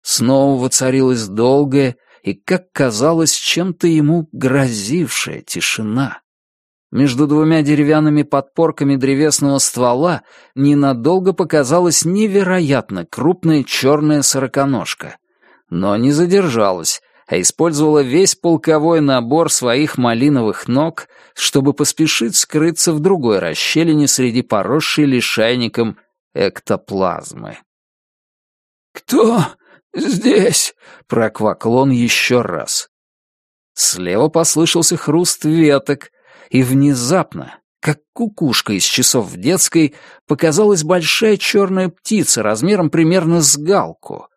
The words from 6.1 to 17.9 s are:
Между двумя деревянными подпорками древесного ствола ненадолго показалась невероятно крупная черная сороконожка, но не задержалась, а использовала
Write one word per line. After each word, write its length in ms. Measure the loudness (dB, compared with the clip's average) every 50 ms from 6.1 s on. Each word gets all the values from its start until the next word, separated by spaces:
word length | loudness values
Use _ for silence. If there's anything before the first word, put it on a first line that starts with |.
| -6 -14 _ _ _ _ _ _ _ _ _ _ _ _ _ _
Между 360 | -2 0 0 0 2 0 0
двумя 340 | 0 2 2 2 2 2 2
деревянными 600 | 2 2 2 2 2 2 2 2 2 2 2 0
подпорками 760 | 0 0 -2 -2 -2 _ _ 0 0 0 0 -2 0 0 0
древесного 640 | 0 0 0 0 2 0 0 0 0 0 0 0 0
ствола 640 | -2 -2 -2 0 0 0 2 0 0 0 -2 -4 _ _ -20 -20 -20 _ _
ненадолго 800 | 0 2 2 4 4 2 0 0 0 0 0 0 2 0 -2 -2
показалась 720 | -2 -2 0 0 0 0 2 2 2 2 2 0 0 0
невероятно 1000 | 0 0 0 0 2 2 0 0 2 0 0 2 2 0 0 -2 -4 -8 -10 -10
крупная 600 | -10 -10 -2 0 0 -2 0 0 2 2 2 0
черная 580 | -2 -6 -2 2 2 2 2 2 0 0 2
сороконожка, 960 | 0 0 -2 -2 -4 -2 -2 -2 0 0 0 -4 -4 -6 -10 _ -12 -18 -18 _ _ _ _ _ _ _ _ _ _ _
но 260 | -6 -4 -2 -2 0 0
не 120 | 0 0
задержалась, 920 | 2 2 2 2 2 2 2 2 2 2 2 2 0 -2 -4 -6 -6 -8 _ _ _ _ _ -4
а 80 | -4 -2
использовала 600 | -2 -2 0 0 -2 0 0 0 2 2